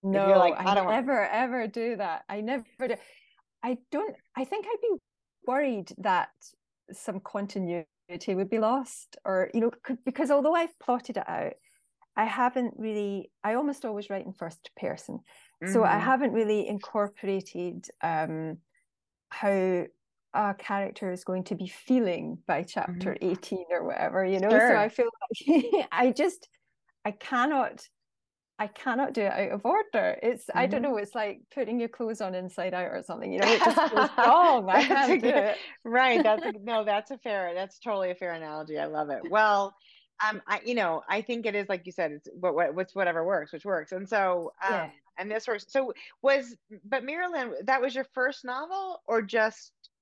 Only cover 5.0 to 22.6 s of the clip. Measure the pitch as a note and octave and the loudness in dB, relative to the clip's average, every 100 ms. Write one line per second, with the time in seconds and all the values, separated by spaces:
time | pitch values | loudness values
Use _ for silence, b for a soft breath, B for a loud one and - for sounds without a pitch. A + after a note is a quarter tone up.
5 | _ _ _ _ - C4 C#4+ A3+ F3 - | _ _ _ _ -2 0 0 -2 -8 -6
6 | G3 F3+ - _ - _ _ _ _ - | 0 0 0 _ -20 _ _ _ _ -16
7 | - F#3+ - G3+ G3+ G3+ F3+ F3 D#3+ _ | -10 -10 -8 -8 -6 -4 -4 -4 -8 _
8 | _ F3 - F#3+ G3 A3 A3 C4 B3 - | _ -12 -4 -2 -2 0 2 0 -4 -12
9 | - - - F#3+ F#3 A#3 A#3 - - B3+ | -18 -12 -2 0 0 2 0 -2 -8 -6
10 | - C4 C#4 C#4+ C#4+ E4+ E4+ _ - B3 | -6 -2 2 4 4 2 0 _ -2 -2
11 | B3 A#3+ - E3+ - - b b b _ | -2 -8 -4 -4 -6 -8 b b b _
12 | _ - A3 A#3 B3 B3 B3 - A3 G#3 | _ -2 -2 2 0 2 -4 -4 -6 -4
13 | G3+ G3+ - _ G#3 A#3 D4 C#4 A#3 G#3 | -4 -6 -10 _ -2 -2 -2 -4 -6 -8
14 | G3+ G3 F#3 F#3+ E3+ E3 - - - - | -6 -8 -8 -10 -12 -12 -20 -8 -8 -6
15 | - - b b b b F3+ G3+ G#3+ G#3 | -10 -14 b b b b 0 2 4 2
16 | B3+ C4 C4+ G#3+ G#3+ G#3+ - G3+ - A3 | 2 2 2 0 0 0 -2 -6 -6 -4
17 | G3+ - G3 G3 F#3+ F3 F3 F3 - - | -4 -4 -4 -4 -6 -8 -8 -10 -16 -8
18 | E3 D#3+ D#3+ D#3+ D#3+ E3 _ _ _ _ | -4 -2 -2 -4 -6 -10 _ _ _ _
19 | _ _ _ - G3+ G3 F#3 F3+ - _ | _ _ _ -4 0 2 2 0 -2 _
20 | _ _ _ - G#3 G3 - G3 G3 G3+ | _ _ _ -2 -2 -2 -4 -4 -4 -6
21 | G3 F3+ - F#3 F3+ F3 F#3 - - B3+ | -6 -6 -4 -6 -4 -6 -8 -12 0 2
22 | G#3+ E3+ D#3 D#3+ - D3+ | 4 0 -6 -10 -4 -4